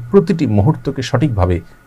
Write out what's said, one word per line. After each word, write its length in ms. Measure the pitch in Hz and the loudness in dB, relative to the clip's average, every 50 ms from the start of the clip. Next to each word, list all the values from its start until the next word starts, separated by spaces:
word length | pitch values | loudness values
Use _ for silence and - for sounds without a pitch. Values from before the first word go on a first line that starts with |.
| - - | -2 0
প্রতিটি 360 | - 202 170 - 196 160 151 117 | 2 2 2 2 0 0 0 0
মুহূর্তকে 540 | 107 104 95 151 151 - - 147 131 - | 2 2 2 2 0 0 -4 -8 -6 -6
সঠিকভাবে 580 | 127 - - 120 139 147 117 98 90 90 90 85 - - - - - | -6 -2 -2 0 0 0 0 0 0 0 0 -2 -4 -10 -20 -20 -8